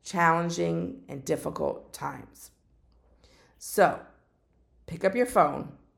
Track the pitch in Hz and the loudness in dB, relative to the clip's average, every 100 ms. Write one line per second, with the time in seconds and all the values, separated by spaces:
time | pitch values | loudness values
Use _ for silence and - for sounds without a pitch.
0 | - 185 170 165 170 170 170 170 175 - | -4 2 4 4 0 0 0 0 -4 -8
1 | - 139 - 151 147 - 147 - - - | -14 -12 -4 -4 -2 -2 -4 -4 -12 -10
2 | 143 135 - - - _ _ _ _ _ | -10 -10 -18 -20 -20 _ _ _ _ _
3 | _ _ _ _ _ _ - - 170 - | _ _ _ _ _ _ -4 4 4 4
4 | - _ _ _ _ _ _ _ - 170 | -12 _ _ _ _ _ _ _ -14 -2
5 | 190 240 247 214 151 135 - - _ | 0 0 2 4 4 2 -10 -16 _